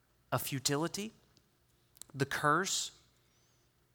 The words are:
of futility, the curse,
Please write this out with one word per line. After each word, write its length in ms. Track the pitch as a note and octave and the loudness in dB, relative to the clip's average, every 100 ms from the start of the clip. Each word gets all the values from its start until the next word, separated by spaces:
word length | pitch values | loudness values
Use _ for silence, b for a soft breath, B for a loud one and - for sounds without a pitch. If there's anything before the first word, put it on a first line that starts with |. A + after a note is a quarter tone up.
| _ _ _ | _ _ _
of 120 | B2+ | -2
futility, 720 | - C3+ - C#3+ E3 G3 G#3+ - _ _ _ _ _ _ _ - - | 0 -2 0 0 0 -4 -8 -12 _ _ _ _ _ _ _ -20 -8
the 120 | C3 C3+ | -4 -2
curse, 640 | - D3 D#3 F#3+ - - - _ _ _ _ _ _ _ _ _ | 2 4 4 2 -2 -4 -10 _ _ _ _ _ _ _ _ _